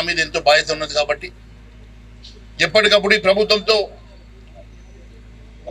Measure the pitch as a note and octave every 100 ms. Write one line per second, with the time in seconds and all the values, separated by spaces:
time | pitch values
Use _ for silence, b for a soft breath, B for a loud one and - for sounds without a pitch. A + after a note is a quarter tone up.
0 | E3+ E3+ D#3 D#3+ C#3+ D#3 D#3 D#3 D3+ D3
1 | D3 D3 - - - - - - - -
2 | - - - - - - E3+ G#3+ G#3 G#3
3 | G3+ G#3+ F#3 G3+ G#3+ G#3+ G#3 G#3+ G3 -
4 | - - - - - - - - - -
5 | - - - - - - -